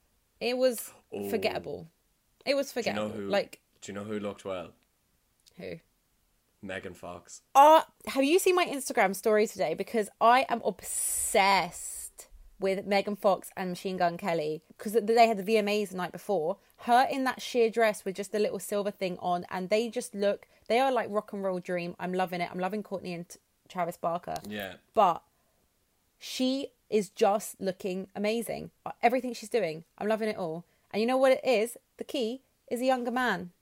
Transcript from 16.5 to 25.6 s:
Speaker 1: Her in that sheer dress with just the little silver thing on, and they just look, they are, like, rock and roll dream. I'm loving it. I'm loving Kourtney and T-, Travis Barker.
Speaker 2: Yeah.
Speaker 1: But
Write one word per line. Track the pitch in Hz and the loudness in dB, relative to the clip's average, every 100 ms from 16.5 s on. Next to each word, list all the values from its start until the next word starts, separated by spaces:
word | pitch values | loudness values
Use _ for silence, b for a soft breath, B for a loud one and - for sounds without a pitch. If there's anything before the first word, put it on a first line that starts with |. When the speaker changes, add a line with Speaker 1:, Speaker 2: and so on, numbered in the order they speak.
| - b - | -6 b -8
Speaker 1:
Her | 233 240 262 | 4 4 4
in | 277 | 0
that | 254 - | -2 -4
sheer | - 247 226 | -2 2 2
dress | 226 220 208 | 4 2 0
with | 190 185 | -6 -6
just | 196 | -4
the | 214 | -2
little | 208 196 | -2 -4
silver | - 202 202 | -4 -4 -4
thing | - 185 180 | -4 -4 -2
on, | 180 175 - | -2 -2 -2
and | 185 185 | -6 0
they | 214 233 | 2 2
just | 247 - | -4 -6
look, | 202 202 - - b - | 0 0 0 -6 b 0
they | 233 | 2
are, | 269 | 4
like, | 240 202 | 2 0
rock | 208 - | -4 -4
and | 202 | -4
roll | 196 180 | -4 -4
dream. | 180 180 175 - | -4 -4 -4 -8
I'm | 180 | -4
loving | 185 180 180 | -2 -2 -4
it. | 170 | -6
I'm | 185 | -4
loving | 185 214 | -4 -4
Kourtney | - 190 180 | -6 -8 -8
and | 170 175 | -10 -12
T-, | - _ _ - | -18 _ _ -10
Travis | 185 170 - | -4 -4 -4
Barker. | 170 175 - - 208 | -4 -4 -6 -8 -8
Speaker 2:
Yeah. | 208 196 - _ | -8 -8 -10 _
Speaker 1:
But | - 185 165 - _ _ _ | 4 6 4 -6 _ _ _